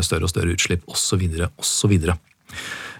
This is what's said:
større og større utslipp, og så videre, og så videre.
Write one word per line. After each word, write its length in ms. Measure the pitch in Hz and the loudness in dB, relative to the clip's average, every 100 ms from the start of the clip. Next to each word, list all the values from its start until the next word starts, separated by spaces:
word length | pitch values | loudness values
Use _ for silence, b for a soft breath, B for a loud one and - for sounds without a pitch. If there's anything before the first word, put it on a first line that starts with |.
| 82 | 2
større 240 | 82 85 | 0 0
og 40 | - | 0
større 180 | 87 | 0
utslipp, 320 | 87 - 87 - | 0 0 -2 -4
og 160 | - | -4
så 160 | - 98 | 0 2
videre, 320 | 92 80 85 - | 2 0 -2 -2
og 80 | - | -2
så 240 | - 104 | 2 4
videre. 300 | 98 80 85 - _ B B B B B | 4 4 0 -4 _ B B B B B